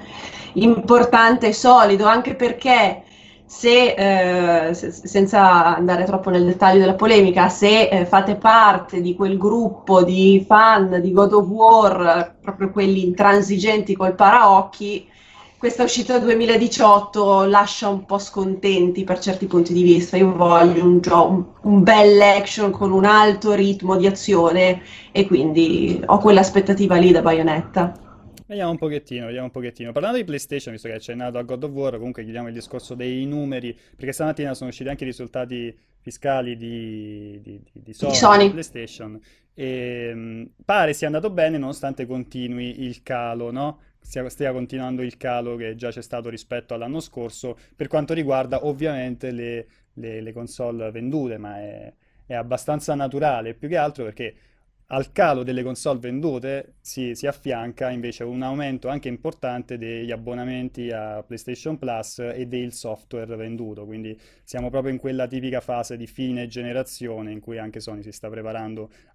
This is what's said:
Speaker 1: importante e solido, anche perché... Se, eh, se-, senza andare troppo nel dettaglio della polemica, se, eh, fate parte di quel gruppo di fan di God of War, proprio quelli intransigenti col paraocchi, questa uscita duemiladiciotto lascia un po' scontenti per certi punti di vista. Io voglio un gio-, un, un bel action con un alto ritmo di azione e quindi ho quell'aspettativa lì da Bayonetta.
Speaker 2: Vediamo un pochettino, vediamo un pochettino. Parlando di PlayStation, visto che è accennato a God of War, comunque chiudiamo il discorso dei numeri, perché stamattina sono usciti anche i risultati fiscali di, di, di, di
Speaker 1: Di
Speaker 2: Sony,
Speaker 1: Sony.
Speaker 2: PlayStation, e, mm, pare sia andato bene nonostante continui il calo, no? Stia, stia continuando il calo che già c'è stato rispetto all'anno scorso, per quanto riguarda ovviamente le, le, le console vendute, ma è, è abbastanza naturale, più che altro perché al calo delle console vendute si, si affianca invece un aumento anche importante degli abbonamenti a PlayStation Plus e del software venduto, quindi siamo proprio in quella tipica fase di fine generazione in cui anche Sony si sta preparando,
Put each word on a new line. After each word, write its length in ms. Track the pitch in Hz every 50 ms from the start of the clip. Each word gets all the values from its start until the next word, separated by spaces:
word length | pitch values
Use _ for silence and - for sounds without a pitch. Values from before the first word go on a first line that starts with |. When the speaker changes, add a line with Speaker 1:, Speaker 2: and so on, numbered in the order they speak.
| - - - - - - - - - - -
Speaker 1:
importante 920 | 180 220 233 226 196 - 202 240 240 240 - - 226 226 226 254 247 233
e 60 | 208 214
solido, 520 | - - 247 254 247 220 202 196 196 208
anche 300 | 214 226 247 254 - -
perché... 680 | - 247 233 233 - - 262 247 220 214 185 - - - _ _ _ - - _ _ _
Se, 1200 | - - - 240 240 240 247 247 240 - - 196 196 190 185 185 180 180 180 175 170 170 165 160 165
eh, 40 | 175
se-, 180 | 175 - -
senza 840 | - - - 175 - 202 196 190 226 202 190 185 180 175 165 170 170
andare 300 | 170 180 180 180 180 185
troppo 240 | 190 190 190 - 190
nel 160 | 180 180 175
dettaglio 340 | 175 180 - 202 190 185 196
della 160 | 190 190 190
polemica, 540 | - 214 226 220 208 196 180 175 185 180 190
se, 380 | - - 202 202 214 226 214
eh, 180 | - 202 185 175
fate 300 | 175 202 190 190 208 202
parte 680 | 202 - 220 226 226 226 202 190 180 - - 196 180
di 140 | 175 180 175
quel 220 | 196 196 190 196
gruppo 680 | 185 185 208 226 233 226 202 - - - - 190 185 180
di 400 | 180 185 190 190 196 196 190 190
fan 520 | - 214 214 220 226 220 202 190 185 180 175
di 100 | 175 190
God 220 | 180 196 202 196 208
of 140 | 208 190
War, 880 | 175 208 220 220 226 226 220 208 190 185 180 175 170 165 170 - - - _
proprio 300 | _ 202 190 190 196 190
quelli 340 | - 208 190 190 196 190 180
intransigenti 920 | 180 180 - 202 202 196 202 196 - 202 180 196 220 220 214 - - 190
col 200 | 190 190 185 185
paraocchi, 920 | - 208 196 226 247 220 202 196 190 190 - - - 208 202 208 - - _ _ _ _ _ _ - - _ _
questa 260 | _ 247 233 - - 240
uscita 360 | 240 - 247 - 254 254 240
duemiladiciotto 1300 | 208 240 226 226 233 226 226 208 240 233 - - 220 208 202 202 208 - - 214 202 196 196 190 196
lascia 420 | 196 202 202 202 202 - - 220
un 160 | 202 202 190 190
po' 120 | - 196
scontenti 880 | 202 196 - - 196 190 190 190 190 202 196 190 180 175 180 180 196 185
per 140 | 180 185 -
certi 260 | - 202 185 - 190
punti 260 | - 180 175 170 -
di 120 | 175 175 180
vista. 340 | 175 170 175 175 - -
Io 180 | 185 190 185 180
voglio 480 | 170 175 170 165 170 170 175 170 170 175
un 160 | 180 180 175
gio-, 280 | 180 180 175 170 - -
un, 160 | 190 175 - - - _
un 220 | - 208 202 196 175
bel 380 | 220 220 208 208 208 202 202
action 480 | 202 202 196 202 196 - - 220 208 196
con 200 | 185 - 202 196
un 140 | 190 190 190
alto 480 | 208 214 214 214 214 196 196 - 214 208
ritmo 420 | 202 196 196 196 196 180 185 190
di 100 | 185 185
azione 760 | 196 196 - - 214 196 170 170 165 165 185 185 185 185 185 - - - - - - -
e 120 | 196 190
quindi 760 | - 180 127 147 156 151 165 165 160 - - 135 - - - -
ho 120 | - -
quell'aspettativa 800 | 202 202 208 202 190 190 - - 196 190 202 196 196 202 180 180
lì 140 | 170 175 180 175
da 80 | 160
Bayonetta. 720 | 156 165 165 160 160 160 151 160 160 - - 185 175 175 - - - - - _ - - _ - -
Speaker 2:
Vediamo 260 | - 208 202 180 170
un 60 | 170
pochettino, 480 | 147 160 156 151 143 147 - 131 120 117
vediamo 200 | 113 120 127 127
un 60 | 123
pochettino. 400 | - 131 123 120 117 - 120 117 117
Parlando 240 | 147 160 220 240
di 80 | 254 208
PlayStation, 480 | 170 143 139 - - 143 143 - 127 113
visto 160 | 107 - 117
che 60 | 110
è 20 |
accennato 400 | 110 - - 120 120 123 123 120
a 60 | 120 123
God 200 | 120 127 123 151
of 80 | 147
War, 260 | 139 139 139 135 120
comunque 260 | 110 117 127 123 123 110
chiudiamo 260 | 113 113 120 120 117
il 40 | 113
discorso 400 | 117 - - - 123 - - 127
dei 320 | 123 123 127 127 131 135
numeri, 520 | 139 147 147 143 139 135 123 123 120 117 _ _ _ _
perché 160 | - 131 135
stamattina 420 | 131 - 156 156 151 - 147 139 127
sono 160 | - 135 127
usciti 200 | - - 131 135
anche 160 | 139 135 139
i 20 |
risultati 680 | 127 120 - 123 117 - 127 123 123 127 120 117 117 110 _ _ _ _ _
fiscali 580 | - 123 - - - 139 135 131 123 123 120
di, 840 | 113 117 117 117 117 113 110 107 107 107 107 104 104 104 104 104 104
di, 200 | 104 - 101 101 _
di, 180 | _ - -
di 120 | - 110 107
Speaker 1:
Di 0 |
Speaker 2:
Sony, 200 | - 147 143 135
Speaker 1:
Sony. 360 | - 240 208 202 202 202 196
Speaker 2:
PlayStation, 680 | 190 165 156 - - 120 117 117 - - 113 107 107 107 _ _ _ _ _ _ _
e, 580 | - 135 131 127 127 123 123 120 120 120 117 117
mm, 300 | 113 113 113 113 113 - - _ _ _
pare 280 | - 202 202 170 151 143
sia 140 | - 165
andato 220 | 151 151 156 185 214
bene 280 | 185 175 160 160 160
nonostante 480 | 147 135 135 147 - - 139 131 - 127
continui 800 | 120 127 127 123 - - 127 123 120 123 123 123 123 120 - 131
il 180 | 123 120 -
calo, 480 | _ - 131 120 120 117 117 120 120 120
no? 280 | 123 131 143 151 147 _ _ _ _ _
Stia, 260 | _ - - 131 127
stia 240 | 123 - - 143 131
continuando 500 | 127 127 123 123 135 131 127 127 127 127
il 140 | 127 123 120
calo 400 | - - 127 120 120 120 120 120
che 200 | 117 117 110 110
già 140 | 117 120 120
c'è 120 | 113 123
stato 280 | 113 - 123 120 113 117
rispetto 440 | 113 110 - - 123 120 - - 120
all'anno 260 | 113 117 123 147 160
scorso, 580 | - - - 123 117 113 - - - 123 117 _ _ _ _
per 120 | - 147
quanto 260 | 110 - 156 147 123 165
riguarda 520 | 165 151 135 131 135 131 123 131 127 147
ovviamente 640 | 147 143 135 156 156 143 131 127 127 120 117 - 127
le, 360 | 120 117 120 117 117 117 113 _ _ _ _ _ _
le, 260 | 120 113 113 110 110
le 140 | 110 113 110
console 580 | 117 120 120 - - 123 120 117 113 113 110
vendute, 460 | 107 117 120 131 147 156 135 123 110
ma 220 | 104 104 104 101 104
è, 340 | 104 104 104 - - - - _ _ _ _ _ _
è 80 | - 123
abbastanza 600 | 117 117 120 127 120 - - 151 147 - - 147
naturale, 600 | 139 139 131 131 139 151 147 131 113 110 117 117
più 160 | _ - 147
che 80 | 175
altro 260 | 160 147 147 143 - 120
perché 320 | 107 107 - 120 107 - _ _ _ _ _ _ _ _ _ _
al 240 | - 135 135 135 -
calo 300 | - - 185 160 139 127 123
delle 200 | 127 127 127 123
console 340 | 131 127 - - 151 135
vendute 800 | 120 123 123 123 139 160 160 131 123 123 135 139 139 - _ _ _
si, 360 | - - - 131 131 120 117
si 100 | - -
affianca 640 | 143 139 _ - 139 123 117 117 120 113 - 131 127
invece 340 | 127 120 117 120 113 - 120
un 200 | 120 123 127 131
aumento 460 | 131 135 143 143 135 131 123 - 127
anche 180 | 143 143 -
importante 720 | 131 123 - - 160 - _ - 127 123 123 120 - 123 117
degli 320 | 113 113 117 117 117 117
abbonamenti 800 | 117 113 113 120 120 123 123 127 127 127 127 127 - 123 120 120
a 320 | 113 110 107 107 104 107 -
PlayStation 540 | - 120 110 - 127 123 - - 156 160 -
Plus 400 | - 123 117 110 110 - - -
e 260 | 120 120 117 127 127
del 280 | 120 127 123 123 123 120
software 640 | - - 117 107 - _ _ 123 117 113 113 117
venduto, 500 | 110 110 113 113 113 117 107 104 104 104
quindi 300 | 107 110 110 110 110 107 107 _ _ _ _ _
siamo 260 | - - 123 123 123
proprio 240 | 131 135 127 135 131
in 60 | 127
quella 260 | - 131 131 127 127
tipica 360 | 120 131 131 127 131 127 123
fase 360 | - - 123 120 117 - 120
di 80 | 117 117
fine 420 | 113 _ - 131 127 123 120 120
generazione 840 | 117 113 123 120 120 123 131 131 - - - 123 117 113 110 107 107
in 80 | 107 107
cui 180 | 107 117 113
anche 220 | 113 110 110 104 113
Sony 240 | - 113 107 104 104
si 80 | 107
sta 180 | 104 - - 107
preparando, 640 | 110 113 107 110 110 113 110 110 110 110 107 110 _ _ _ _